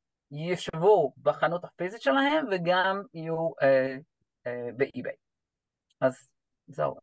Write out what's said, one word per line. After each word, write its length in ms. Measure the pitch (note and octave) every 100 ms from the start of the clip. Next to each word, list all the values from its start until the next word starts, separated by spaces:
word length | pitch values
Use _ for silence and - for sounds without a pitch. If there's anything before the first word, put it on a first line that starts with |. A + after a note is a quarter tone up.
| _ _ -
ישבו 840 | D3 E3 F3 - D#3+ F#3+ G3+ C#3+ -
בחנות 460 | C#3+ D3 D#3 F3
הפיזית 380 | - - F3+ A3
שלהם, 440 | C#4 C4+ C#4 D#4 B3+
וגם 500 | F#3+ E3+ F3+ F#3 G3 F#3+
יהיו, 380 | E3 D#3+ D#3+ E3 -
אה, 340 | C3+ C3+ C3 C3 D#3+ _ _ _ B2
אה, 220 | B2 A#2+ A#2
באי-ביי. 400 | C3+ B2+ - - _ _ _ _ _ _ _ -
אז 280 | C3 B2+ - _ _ _ -
זהו, 280 | - C#3 -